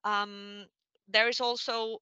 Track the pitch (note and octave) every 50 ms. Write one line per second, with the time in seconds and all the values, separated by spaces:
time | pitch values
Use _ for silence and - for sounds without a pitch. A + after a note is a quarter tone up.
0 | - G#3 G#3 G3+ G#3 G#3 G3+ G3+ G3+ G3+ G3+ G3+ G3 - _ _ _ _ _ _
1 | _ - G3 G#3+ A3+ A#3+ B3 - B3+ A#3+ A#3+ A#3 - - A3+ A3+ A3 A3 A3+ A3+